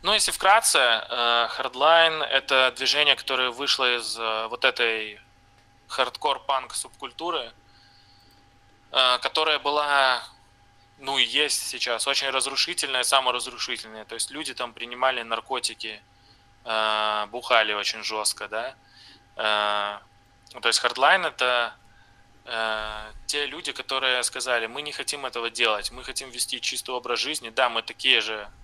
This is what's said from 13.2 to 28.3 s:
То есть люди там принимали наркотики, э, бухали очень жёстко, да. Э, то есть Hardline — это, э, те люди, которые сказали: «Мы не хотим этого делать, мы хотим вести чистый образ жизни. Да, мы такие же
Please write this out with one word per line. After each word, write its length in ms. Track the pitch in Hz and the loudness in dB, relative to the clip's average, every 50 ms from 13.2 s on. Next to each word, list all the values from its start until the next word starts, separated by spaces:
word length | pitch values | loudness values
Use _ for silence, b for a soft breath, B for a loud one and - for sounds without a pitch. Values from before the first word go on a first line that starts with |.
| 131 127 120 123 120 131 120 120 - - 123 113 - 113 107 107 107 | 2 2 -2 -2 -4 -6 -8 -8 -6 -6 -6 -8 -8 -14 -14 -16 -14
То 100 | - 113 | -12 -6
есть 160 | 113 - - | -6 -6 -6
люди 240 | - 147 160 139 127 | -6 -10 -10 -10 -6
там 180 | - 127 117 | -8 -8 -8
принимали 500 | 113 - 117 117 120 123 127 131 127 123 | -8 -12 -12 -12 -6 0 0 0 0 0
наркотики, 760 | 113 113 113 113 - - 131 123 - - 113 _ - 110 107 104 _ _ b b b b b b b b _ _ _ | -4 -4 -4 -6 -4 -4 -6 -4 -4 -6 -8 _ -12 -12 -12 -14 _ _ b b b b b b b b _ _ _
э, 640 | 120 110 110 110 110 107 107 107 107 107 107 104 104 | -4 0 0 2 2 2 2 2 0 0 -2 -2 -4
бухали 400 | 110 123 - - 127 113 107 107 107 | -8 -10 0 4 6 6 6 4 0
очень 300 | 104 101 - - 110 104 | -2 -2 -4 -4 -4 -6
жёстко, 420 | - 110 107 104 - - - 110 101 | -6 -4 -2 -2 -2 -4 -4 -8 -6
да. 260 | 107 110 120 131 - - B B B B B B B B B _ _ | -6 -6 -6 -6 -10 -14 B B B B B B B B B _ _
Э, 640 | - 110 107 107 104 104 104 104 104 101 104 104 101 - _ _ _ _ _ _ _ _ - - 123 | -2 0 0 2 2 2 0 0 0 -2 -4 -6 -10 -16 _ _ _ _ _ _ _ _ -20 -18 -2
то 80 | - 117 | 0 2
есть 160 | 110 - - | 2 2 2
Hardline — 420 | 120 117 127 135 147 180 190 175 151 131 - | 2 2 6 6 6 6 6 4 -2 -2 0
это, 360 | 127 123 123 120 120 110 - - - b b b b b b b b _ - - _ | 0 2 2 2 0 -2 -6 -14 -20 b b b b b b b b _ -20 -20 _
э, 680 | 123 120 113 113 110 110 107 107 107 107 107 107 107 - - - | -8 -4 -4 -2 -2 -2 -4 -6 -8 -8 -10 -12 -14 -16 -14 -8
те 200 | - - 147 147 | -6 -4 -4 -4
люди, 260 | 135 135 165 180 143 | -4 -8 -8 -8 -8
которые 500 | 131 - 127 - 135 135 131 131 127 123 | -8 -8 -6 -4 -4 0 0 2 0 2
сказали: 440 | 120 - - 127 123 131 123 117 113 | 0 -2 -4 -4 -2 0 0 0 0
«Мы 160 | 110 120 139 | -2 -6 -8
не 100 | 147 147 | -10 -8
хотим 320 | 139 - 139 - - 147 139 | -8 -8 -6 -6 -6 -6 -6
этого 240 | 127 - 120 117 117 | -6 -6 -4 -6 -4
делать, 400 | 113 120 120 113 107 104 101 - | 0 2 2 2 2 0 -2 -8
мы 120 | 120 127 123 | -10 -10 -12
хотим 260 | - 131 - 135 131 | -10 -10 -10 -10 -10
вести 300 | 120 123 117 - - 120 | -6 -6 -4 -4 -4 -4
чистый 300 | - - 131 123 - - 127 | -4 -4 -4 -4 -6 -4 -6
образ 240 | 127 120 - 123 117 | -4 -2 -2 -2 -2
жизни. 300 | - 139 156 - 120 113 | -2 -4 -4 -6 -8 -6
Да, 180 | 113 - 131 120 | 0 2 2 2
мы 140 | 113 113 | 2 -2
такие 380 | - - - - - 135 127 113 | -6 -6 -12 -2 2 4 4 4
же 280 | 107 107 | 2 -2